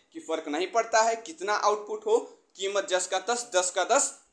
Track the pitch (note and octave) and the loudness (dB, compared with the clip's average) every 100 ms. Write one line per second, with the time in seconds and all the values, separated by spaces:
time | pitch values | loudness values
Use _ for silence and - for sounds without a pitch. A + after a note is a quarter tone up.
0 | _ D#3+ - D#3+ D#3 D3 F#3+ A#3 A3+ A3+ | _ -14 -6 -6 -4 -4 -2 0 2 2
1 | A3+ A3+ G3 D#3+ G3 G#3 G#3 G#3+ G#3 G#3+ | 2 0 -8 -8 -2 2 2 0 -4 -6
2 | G#3+ A#3 - - _ - G3 G3+ G3 F3+ | 2 2 2 -16 _ -8 -4 -2 0 -2
3 | - F#3 G3+ A#3+ - F3+ F3+ F#3+ E3+ C4+ | 0 -4 -2 -4 0 0 0 0 2 4
4 | - - _ | 2 -6 _